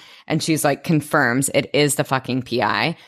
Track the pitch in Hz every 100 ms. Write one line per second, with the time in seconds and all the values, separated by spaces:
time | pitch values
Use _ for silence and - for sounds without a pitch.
0 | - - - 156 - 156 147 139 - 156
1 | 151 156 123 127 139 143 147 143 147 143
2 | 143 131 - 127 117 117 104 101 139 165